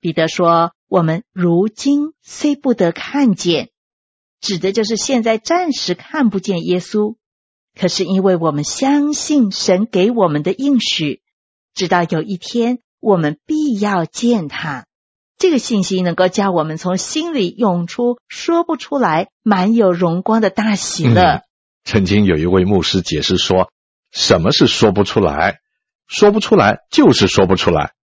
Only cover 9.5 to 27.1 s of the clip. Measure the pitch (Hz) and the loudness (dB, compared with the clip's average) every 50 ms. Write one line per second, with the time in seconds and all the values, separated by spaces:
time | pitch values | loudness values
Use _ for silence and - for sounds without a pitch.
9.5 | 190 - - - 190 180 208 - - 190 180 220 247 233 196 170 147 147 151 180 | -2 -4 0 0 0 0 0 -2 0 0 0 2 2 2 0 0 0 -2 -2 -4
10.5 | 190 - 262 285 285 240 - - - - 165 147 127 - _ _ _ _ _ _ | -4 -2 -2 0 0 0 0 -2 -4 -4 -4 -6 -6 -8 _ _ _ _ _ _
11.5 | _ _ _ _ _ - 190 170 185 180 175 160 - 160 156 214 196 175 - - | _ _ _ _ _ -6 -2 0 2 0 0 0 -2 -4 -4 -6 -8 -10 -10 -6
12.5 | - 240 226 233 247 247 _ _ _ _ - 220 202 175 160 147 151 _ _ _ | -4 -2 -2 -2 -2 -6 _ _ _ _ 0 2 2 2 2 -2 -4 _ _ _
13.5 | 311 311 311 294 240 196 208 208 202 180 165 160 _ - 240 233 240 214 165 143 | -4 -2 -2 -2 -2 -2 -2 -2 -2 -2 -4 -4 _ -4 0 0 0 0 -2 -6
14.5 | - - - 156 143 127 117 _ _ _ _ _ _ _ _ _ _ _ 392 370 | -10 -10 -10 -10 -10 -10 -14 _ _ _ _ _ _ _ _ _ _ _ 0 2
15.5 | 320 254 - - 240 208 185 - 190 185 180 175 165 - 185 185 180 - 202 196 | 2 0 -2 -2 -2 -2 -2 -2 -2 -2 -2 -2 0 0 0 0 0 0 -2 0
16.5 | 180 170 151 156 156 160 - 180 180 190 - - - 311 311 339 330 277 196 175 | 0 -2 -2 -2 -6 -8 -6 -4 -4 -4 -6 -6 -6 -6 -6 -4 -4 -4 -4 -4
17.5 | - - 233 208 180 175 175 170 - - 240 240 240 240 _ _ - - - - | -4 -2 -2 0 0 -2 -4 -6 -6 -4 -2 -2 -2 -4 _ _ -18 -10 -4 -2
18.5 | 339 339 339 - 320 - - - - 285 247 180 156 160 185 - _ _ _ 220 | 0 0 0 -2 -6 -8 -8 -6 -4 -2 0 0 0 0 -2 -4 _ _ _ 0
19.5 | 208 185 185 202 233 233 214 190 175 170 180 170 165 180 190 - 220 226 220 196 | 0 2 2 2 2 2 4 2 2 2 0 0 0 -2 -2 0 0 0 0 0
20.5 | - - 208 220 208 190 - - - 185 160 123 117 175 180 165 127 - _ _ | -2 -2 -2 -2 -2 -2 -4 -8 -8 -2 0 2 4 4 4 4 2 0 _ _
21.5 | _ _ _ _ _ _ _ - - - 98 87 98 104 104 98 87 76 78 87 | _ _ _ _ _ _ _ -2 0 0 0 2 2 2 4 4 2 2 2 2
22.5 | 92 95 90 92 104 95 82 - - 95 87 - 80 76 69 - 92 87 - - | 2 2 2 4 2 0 0 0 -2 -2 -2 -2 -6 -4 -2 0 0 0 0 2
23.5 | 95 92 92 - _ _ _ _ _ _ _ _ _ - - - - 90 80 98 | 2 2 2 0 _ _ _ _ _ _ _ _ _ -6 2 2 2 4 4 0
24.5 | - - - 117 - - - 110 92 95 101 - - 120 101 82 71 71 85 98 | 2 4 2 2 2 2 2 2 2 2 -2 0 0 0 0 0 0 0 -2 -2
25.5 | - _ _ _ _ _ _ _ _ _ _ _ - - 214 208 202 220 202 - | -2 _ _ _ _ _ _ _ _ _ _ _ 0 4 4 4 4 2 0 2
26.5 | 226 190 117 101 107 - _ _ - - 294 202 | 4 4 4 4 2 0 _ _ 2 4 6 6